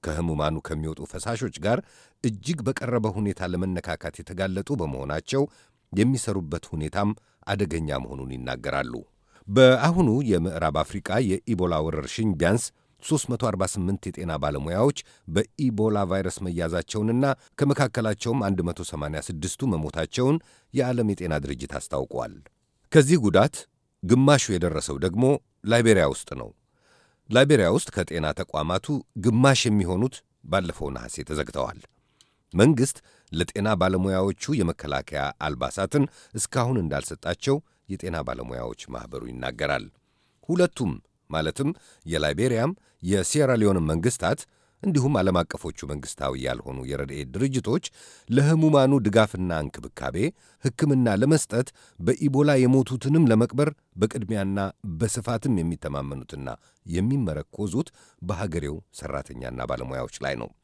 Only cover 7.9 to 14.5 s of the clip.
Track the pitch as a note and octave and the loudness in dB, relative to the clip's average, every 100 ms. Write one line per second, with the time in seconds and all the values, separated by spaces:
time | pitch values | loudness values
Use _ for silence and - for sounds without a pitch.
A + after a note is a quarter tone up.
7.9 | C#2 B1 C2+ C2 C2 B1+ B1+ C#2+ C#2 B1 | -4 -4 -10 -8 -8 -8 -8 -4 -4 -4
8.9 | - - _ _ _ - G2+ B2+ B2+ C#3+ | -8 -14 _ _ _ 0 8 8 8 4
9.9 | E3+ D#3+ A#2 C3+ F#2 E2+ E2 E2 D2+ D#2 | 4 4 4 2 2 2 0 0 0 -2
10.9 | G2 - G2+ A#2+ F#2 - G#2 F2+ D#2+ D#2 | -4 -4 0 0 -2 -2 -2 0 0 -2
11.9 | D#2 C#2 - A2 E2+ E2+ A2 - _ _ | -4 -8 -4 -2 2 2 2 -2 _ _
12.9 | _ - D3+ - A#2+ B2 F#2+ F#2 - F2+ | _ -2 -2 0 -2 -2 0 -2 -2 -2
13.9 | G2+ - E2+ F2 D#2 D2 | -4 -6 -8 -6 -2 -2